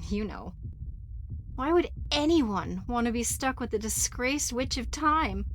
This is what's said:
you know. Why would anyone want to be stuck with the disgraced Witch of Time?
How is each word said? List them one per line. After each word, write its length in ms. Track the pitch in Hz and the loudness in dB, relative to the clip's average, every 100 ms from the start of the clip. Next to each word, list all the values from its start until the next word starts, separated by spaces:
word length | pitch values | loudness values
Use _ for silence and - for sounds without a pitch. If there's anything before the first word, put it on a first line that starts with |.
| - | -2
you 160 | 208 | -2
know. 300 | 214 - 110 - - - - - - - - - - - | -2 -6 -10 -8 -10 -8 -10 -10 -10 -10 -8 -10 -8 -4
Why 160 | 269 | 4
would 180 | 349 311 - - | 6 4 -2 0
anyone 720 | 294 302 330 233 196 165 180 196 | 2 6 6 6 0 -2 -6 -2
want 200 | 240 233 | 0 2
to 60 | |
be 100 | 233 | 2
stuck 380 | 233 - 269 262 | 0 0 0 -2
with 100 | 247 | -2
the 80 | 214 | -2
disgraced 720 | 214 - - - 247 285 - | -2 0 -2 0 0 0 -2
Witch 240 | 240 254 - | -2 -2 -2
of 140 | 226 | -4
Time? 560 | - 302 311 285 196 202 | 2 4 4 2 0 -4